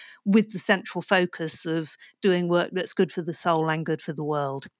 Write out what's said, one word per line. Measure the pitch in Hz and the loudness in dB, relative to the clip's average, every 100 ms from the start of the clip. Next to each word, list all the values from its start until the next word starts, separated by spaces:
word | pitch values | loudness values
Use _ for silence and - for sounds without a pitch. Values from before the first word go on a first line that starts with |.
| - - | -20 -8
with | - 208 214 | 4 4 4
the | 190 | -2
central | - 196 - 180 | 0 0 0 -6
focus | - 190 180 - 160 - - | 0 2 2 -2 -6 -6 -2
of | 165 156 - - - | -2 -4 -12 -20 -2
doing | 202 180 175 | 2 2 2
work | 175 - | 2 2
that's | 180 175 | -2 -4
good | - 180 | 0 0
for | - | 0
the | 165 | -6
soul | 160 180 165 160 | -4 0 2 2
and | 160 | 0
good | 160 156 | -2 -4
for | - | -4
the | 143 | -6
world. | 147 151 143 139 - _ | -2 -2 -2 -4 -10 _